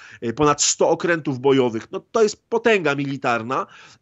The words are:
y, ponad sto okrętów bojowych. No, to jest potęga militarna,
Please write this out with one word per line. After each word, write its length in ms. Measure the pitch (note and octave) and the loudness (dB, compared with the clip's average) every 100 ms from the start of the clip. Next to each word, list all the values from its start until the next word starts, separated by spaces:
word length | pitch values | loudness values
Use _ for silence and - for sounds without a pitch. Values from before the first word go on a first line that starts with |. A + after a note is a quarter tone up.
| - G2+ | -20 -10
y, 100 | A#2+ | -6
ponad 280 | A#2 D3 C#3+ | 0 2 2
sto 280 | - - D3+ | 0 2 2
okrętów 500 | E3 F3+ E3+ D3 B2+ | 2 0 -2 -2 -2
bojowych. 520 | C3+ C3+ B2 A2 - | 2 4 2 -2 -8
No, 120 | F#3+ - | -12 -4
to 120 | A#3 | 0
jest 200 | G#3+ - _ | 0 -2 _
potęga 460 | A3+ A#3 G#3 D3+ C#3 | -2 2 2 0 -2
militarna, 720 | C#3 C3+ C3+ A#2 A2+ C#3 - - - - | -4 -4 -2 -2 -2 -6 -6 -14 -20 -12